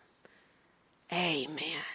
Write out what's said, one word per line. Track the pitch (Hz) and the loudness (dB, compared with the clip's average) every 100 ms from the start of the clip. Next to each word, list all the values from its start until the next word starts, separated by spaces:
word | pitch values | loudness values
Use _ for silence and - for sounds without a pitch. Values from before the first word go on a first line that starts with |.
| - _ - - - _ _ _ _ _ - | -20 _ -20 -20 -20 _ _ _ _ _ -2
amen | - 180 147 131 151 151 160 - | 2 4 2 0 -2 -4 -4 -6